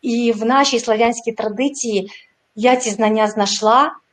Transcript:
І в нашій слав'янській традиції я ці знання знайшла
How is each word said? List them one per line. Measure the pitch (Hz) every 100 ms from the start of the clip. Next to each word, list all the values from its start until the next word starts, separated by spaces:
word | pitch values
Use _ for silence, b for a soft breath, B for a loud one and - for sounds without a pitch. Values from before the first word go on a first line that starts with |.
І | 262 233 233
в | 220
нашій | 220 269 277 240
слав'янській | 226 214 233 240 -
традиції | 226 214 214 277 285 233 202 190 B B _ _ -
я | 240 254
ці | 240
знання | 202 220 214 214
знайшла | 214 196 - 214 240 302 - _